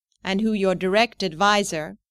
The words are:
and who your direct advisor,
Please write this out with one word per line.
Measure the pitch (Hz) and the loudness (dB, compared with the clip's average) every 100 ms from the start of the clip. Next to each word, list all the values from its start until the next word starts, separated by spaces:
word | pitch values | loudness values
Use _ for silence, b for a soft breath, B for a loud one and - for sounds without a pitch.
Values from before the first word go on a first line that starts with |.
| _ _ | _ _
and | 190 196 | -4 -2
who | 220 | 0
your | 214 190 | 0 0
direct | 175 185 208 233 - | 0 0 2 0 -2
advisor, | 190 156 202 208 202 156 160 208 _ | -6 0 2 2 0 -4 -8 -12 _